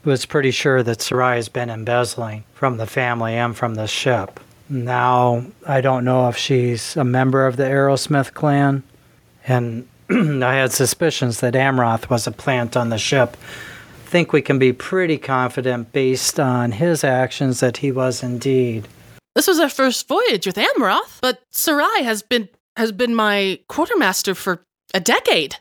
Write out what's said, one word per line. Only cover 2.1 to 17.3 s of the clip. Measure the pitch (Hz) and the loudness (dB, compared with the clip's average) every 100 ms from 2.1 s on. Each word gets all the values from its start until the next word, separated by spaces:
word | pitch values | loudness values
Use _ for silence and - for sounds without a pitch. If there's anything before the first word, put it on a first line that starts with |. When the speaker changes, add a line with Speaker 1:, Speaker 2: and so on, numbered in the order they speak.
| - 113 107 - | -4 -8 -10 -16
Speaker 1:
from | - 139 117 | -4 -2 -2
the | 110 | -4
family | - 123 120 113 | -2 -2 -2 -2
and | 117 120 107 | 0 -2 -2
from | 120 | -4
the | 110 107 | -2 -4
ship. | - 135 117 98 - - - - | -2 0 0 -2 -12 -20 -20 -8
Now, | 135 120 123 123 127 123 120 123 - - | -6 -2 0 2 4 4 2 -4 -12 -2
I | 139 | 0
don't | 131 127 | 2 0
know | 123 127 123 | 2 2 2
if | 117 | -2
she's | - 131 123 117 - 165 | 0 0 2 -2 -6 -2
a | |
member | 131 127 131 135 131 | 0 2 2 4 2
of | 120 | 0
the | |
Aerosmith | 135 139 139 135 - 147 127 | 0 2 2 2 2 0 0
clan, | - 151 143 143 139 - _ _ _ _ _ - | -2 0 2 2 0 -6 _ _ _ _ _ 0
and | 123 120 113 127 _ | 0 0 -8 -12 _
<clears throat> | - | -2
I | 214 160 139 127 | 0 2 2 2
had | 135 131 | 2 0
suspicions | - 127 - 165 - 127 113 | 2 0 0 -2 0 -2 0
that | 123 | 0
Amroth | 131 135 131 117 113 - | 2 2 2 2 0 -2
was | 120 113 | -2 -2
a | |
plant | - - 127 120 123 | -6 -2 -2 0 -2
on | 120 | -2
the | 110 | -2
ship. | - 139 120 - - - - - - - - | 0 2 2 -2 -18 -18 -18 -20 -20 -20 -2
I | |
think | 175 160 | 0 2
we | 151 | 0
can | - 139 | 2 2
be | 131 | 4
pretty | 123 - 185 175 147 | 2 -4 -2 0 -2
confident | - 131 127 - 127 123 113 | 0 0 0 -2 -2 -2 -4
based | 143 131 127 - - | -2 0 0 -2 0
on | 135 123 120 | 0 2 0
his | 107 170 160 | 0 0 2
actions | 143 127 127 | 2 2 0